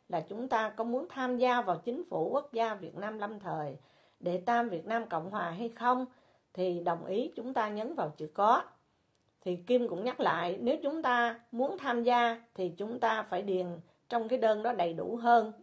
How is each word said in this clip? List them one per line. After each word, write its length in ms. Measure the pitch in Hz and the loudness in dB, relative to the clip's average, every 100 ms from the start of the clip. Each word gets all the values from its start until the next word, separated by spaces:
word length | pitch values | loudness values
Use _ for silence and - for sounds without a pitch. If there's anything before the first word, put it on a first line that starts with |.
| - | -6
là 100 | 170 | -4
chúng 280 | 160 208 254 | -4 -8 -2
ta 220 | 226 214 | 0 0
có 140 | 208 | -2
muốn 220 | 226 247 349 | -2 -2 -4
tham 280 | - 254 247 | -4 -2 2
gia 240 | 247 247 | 4 4
vào 200 | 214 165 - | 2 -2 -2
chính 180 | 262 | -6
phủ 260 | 359 165 165 | -4 -2 0
quốc 240 | 262 285 | -2 -2
gia 200 | 226 226 | -2 -2
Việt 220 | 208 165 - | -2 -8 -8
Nam 220 | 202 214 | -8 -6
lâm 220 | 208 214 | -8 -8
thời, 380 | 190 160 147 135 - _ _ _ | -8 -6 -6 -10 -18 _ _ _
Đệ 220 | 180 180 180 | -4 -2 2
Tam 240 | 233 240 | 2 0
Việt 160 | 208 202 | -4 -4
Nam 240 | 233 226 | -4 -2
Cộng 200 | 165 170 | -4 -4
Hòa 220 | 196 175 | -6 -6
hay 180 | 170 233 | -6 -8
không? 360 | 233 240 254 254 - _ _ _ | 0 2 2 0 -10 _ _ _
Thì 260 | - 180 175 | -2 -2 0
đồng 260 | 175 170 175 | -2 -2 -2
ý, 260 | 196 294 - | -2 -2 -6
chúng 180 | 240 | -6
ta 160 | 262 214 | -2 -2
nhấn 260 | 208 220 330 | -2 -6 -4
vào 180 | 160 - | -4 -6
chữ 100 | 156 | -8
có. 300 | - 202 262 - - _ _ _ _ _ _ | 2 6 6 2 -12 _ _ _ _ _ _
Thì 140 | - 180 | -6 -4
Kim 320 | 175 247 233 | 2 2 2
cũng 160 | 175 | -2
nhắc 160 | 226 - | -4 0
lại, 380 | 208 160 175 196 | 0 2 0 -2
nếu 160 | 240 302 | 0 0
chúng 200 | 285 320 | -2 -2
ta 360 | 285 247 240 233 - | 2 2 2 -2 -8
muốn 260 | 233 269 381 | -2 -2 -2
tham 260 | 277 240 | -2 0
gia 380 | 233 240 240 233 - - | 4 4 4 0 -8 -6
thì 180 | 180 170 | -6 -4
chúng 220 | 208 233 | -8 0
ta 240 | 226 220 | 0 0
phải 180 | 208 190 | -2 -4
điền 260 | 202 185 180 170 - _ - | 0 -2 -2 -6 -14 _ -4
trong 180 | 240 226 | -2 0
cái 120 | 247 | 2
đơn 240 | 220 214 | 4 4
đó 100 | 214 | 0
đầy 200 | 196 170 | 0 0
đủ 220 | 165 180 233 | -2 -4 0
hơn 360 | 233 233 214 208 | 6 6 6 -2